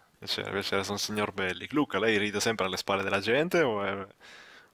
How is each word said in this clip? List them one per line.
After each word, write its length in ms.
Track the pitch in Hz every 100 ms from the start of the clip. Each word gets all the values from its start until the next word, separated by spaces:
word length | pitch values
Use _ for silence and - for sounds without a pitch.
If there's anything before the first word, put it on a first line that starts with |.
| _ _
Piacere, 340 | 92 - 101
piacere, 320 | 98 98 98
sono 120 | 95 101
il 60 |
signor 300 | - 107 101
Bellic. 400 | 98 95 87 101
Luca, 260 | 143 143 95
lei 180 | 113 107
ride 220 | 104 101
sempre 260 | 117 110 95
alle 120 | 92
spalle 260 | - 98
della 160 | 98 98
gente 420 | 101 127 170 175
o 220 | 139 202
è 240 | 98 196 - - - - - - -